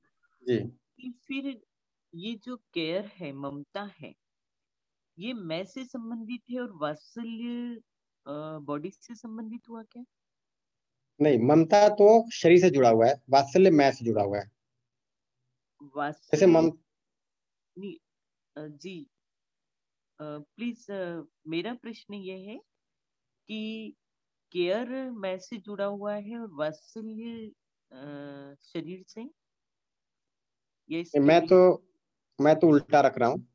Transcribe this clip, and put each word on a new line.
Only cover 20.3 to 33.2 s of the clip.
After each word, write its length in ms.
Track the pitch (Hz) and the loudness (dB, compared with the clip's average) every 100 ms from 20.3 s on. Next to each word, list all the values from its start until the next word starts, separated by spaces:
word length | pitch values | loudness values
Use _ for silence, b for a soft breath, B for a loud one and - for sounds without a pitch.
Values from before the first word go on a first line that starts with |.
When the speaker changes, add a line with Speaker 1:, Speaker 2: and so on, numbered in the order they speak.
| 147 | -16
Speaker 2:
please, 520 | 147 - 240 233 - | -18 -12 -12 -12 -12
अ, 320 | 196 180 170 160 _ 156 | -10 -8 -10 -14 _ -10
मेरा 260 | 165 190 | -8 -8
प्रश्न 400 | 240 233 220 - | -12 -16 -18 -18
ये 220 | 202 185 185 | -16 -14 -14
है 220 | 196 262 _ _ _ _ _ _ _ _ - | -16 -20 _ _ _ _ _ _ _ _ -14
कि 460 | 214 214 220 214 - _ _ _ _ _ | -12 -10 -12 -14 -20 _ _ _ _ _
केयर 580 | 180 175 214 247 262 262 | -4 -2 -2 -6 -10 -10
मैं 280 | 233 190 185 | -10 -8 -10
से 180 | - 226 | -12 -16
जुड़ा 280 | 202 202 | -12 -8
हुआ 300 | 202 202 208 | -6 -6 -8
है 240 | 208 208 233 | -10 -10 -14
और 100 | 226 | -12
वात्सल्य, 960 | 147 156 156 _ 226 220 220 233 226 214 _ _ _ _ | -8 -8 -8 _ -16 -14 -14 -14 -14 -16 _ _ _ _
अ, 600 | 131 143 143 143 139 139 143 | -20 -18 -16 -16 -18 -20 -20
शरीर 420 | _ 170 151 165 190 | _ -14 -12 -16 -18
से? 120 | 220 262 _ _ _ _ _ _ _ _ _ _ _ _ _ _ _ - | -18 -18 _ _ _ _ _ _ _ _ _ _ _ _ _ _ _ -10
या 80 | 160 | -10
इसके 220 | 175 147 | -4 2
Speaker 1:
मैं 200 | 139 170 | 4 4
Speaker 2:
लिए? 80 | 165 | 6
Speaker 1:
तो, 400 | 185 185 - _ _ _ _ _ - | 6 6 4 _ _ _ _ _ 0
मैं 160 | 143 156 | 2 4
तो 120 | 170 | 6
उल्टा 320 | 147 - 147 | 4 4 4
रख 180 | 135 | 4
रहा 100 | - | 2